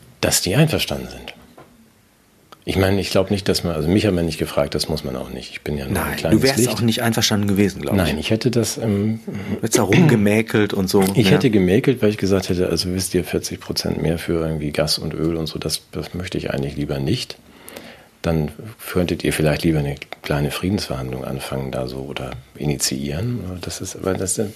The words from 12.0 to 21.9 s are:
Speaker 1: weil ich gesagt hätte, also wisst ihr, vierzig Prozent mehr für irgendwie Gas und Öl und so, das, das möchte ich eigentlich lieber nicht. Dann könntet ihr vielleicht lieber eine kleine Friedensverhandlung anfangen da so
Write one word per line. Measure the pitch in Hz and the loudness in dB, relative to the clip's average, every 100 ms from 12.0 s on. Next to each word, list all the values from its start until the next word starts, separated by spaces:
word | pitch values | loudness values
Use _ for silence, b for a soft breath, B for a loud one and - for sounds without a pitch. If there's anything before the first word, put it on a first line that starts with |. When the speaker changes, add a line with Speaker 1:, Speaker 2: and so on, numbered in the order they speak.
Speaker 1:
weil | 104 | 2
ich | 107 | 2
gesagt | 95 95 - | 2 2 2
hätte, | 90 92 | 0 0
also | 82 95 | 0 -2
wisst | 92 92 | -2 0
ihr, | 90 | -2
vierzig | 82 85 - 85 | 0 -2 -4 -8
Prozent | - - 87 85 | -6 -4 -2 0
mehr | 78 82 | 0 -2
für | - 85 | 0 -2
irgendwie | 80 80 76 | 0 -2 -2
Gas | 71 78 - | -2 0 -2
und | 80 | -4
Öl | 78 80 82 | -2 -2 -2
und | 80 | -4
so, | 82 | -6
das, | 80 - - | -6 -6 -8
das | - 80 85 | -10 -8 -8
möchte | 92 - | -6 -4
ich | - | -4
eigentlich | - 69 139 | -4 -4 -4
lieber | 73 143 | -4 -2
nicht. | 139 127 - - B B B B B B B _ | 0 -2 -4 -14 B B B B B B B _
Dann | - 82 76 - 110 113 - | -2 0 -2 -6 -14 -14 -6
könntet | - 90 85 | -2 0 0
ihr | - | 0
vielleicht | 73 78 76 | 2 2 2
lieber | 85 78 | 2 2
eine | 71 71 - - | 0 -4 -10 -10
kleine | - 73 71 | -4 0 0
Friedensverhandlung | - 90 101 - 65 64 64 | -2 0 0 -2 -6 -6 -6
anfangen | 64 65 - 67 67 | -6 -8 -6 -6 -4
da | 65 | -4
so | 64 | -6